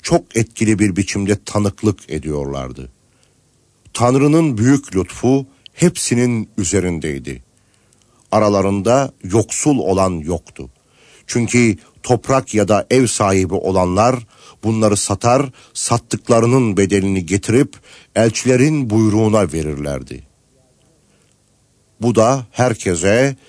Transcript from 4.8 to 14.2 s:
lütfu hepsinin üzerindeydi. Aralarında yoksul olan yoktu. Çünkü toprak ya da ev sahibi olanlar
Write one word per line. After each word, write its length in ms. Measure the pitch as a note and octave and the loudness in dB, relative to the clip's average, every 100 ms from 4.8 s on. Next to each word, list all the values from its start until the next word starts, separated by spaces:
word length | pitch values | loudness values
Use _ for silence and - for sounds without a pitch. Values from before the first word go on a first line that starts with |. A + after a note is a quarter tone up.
| - F#2+ | 0 -4
lütfu 500 | F2+ - A#2 C3+ C3+ _ - | -4 -2 0 0 -2 _ -18
hepsinin 800 | - F3 - - A#2+ B2 A#2 G#2+ - | -2 0 0 -2 0 0 0 -4 -6
üzerindeydi. 840 | F#2+ G2+ F2+ E2 D#2 C#2 B1+ B1 - _ _ _ _ _ _ _ - | -2 -2 -2 -4 -6 -8 -10 -14 -16 _ _ _ _ _ _ _ -2
Aralarında 800 | G#2+ G#2+ G2+ F#2+ G2+ G2 B2+ C3+ - | 0 2 2 0 0 2 0 0 -8
yoksul 560 | F#2+ G#2 G#2 - D3+ C3+ | -2 -2 0 -2 0 0
olan 320 | F#2+ F#2+ F#2+ | 0 0 0
yoktu. 600 | F2 D2+ F2 - - C2 _ _ _ _ - - | -2 -6 -6 -8 -18 -18 _ _ _ _ -20 -6
Çünkü 500 | B2+ A#2 B2 A#2+ G2 _ _ | -4 0 2 2 0 _ _
toprak 520 | - A#2+ - C3+ - | -2 -2 2 -2 0
ya 140 | G#2+ G2 | -2 2
da 180 | G#2 - | 0 2
ev 160 | B2+ A#2+ | 2 2
sahibi 480 | - G2+ G2 F#2 | 0 0 2 0
olanlar 720 | F#2+ F2 F#2+ F2+ F#2 A#2 B2+ | -2 -2 0 0 2 2 0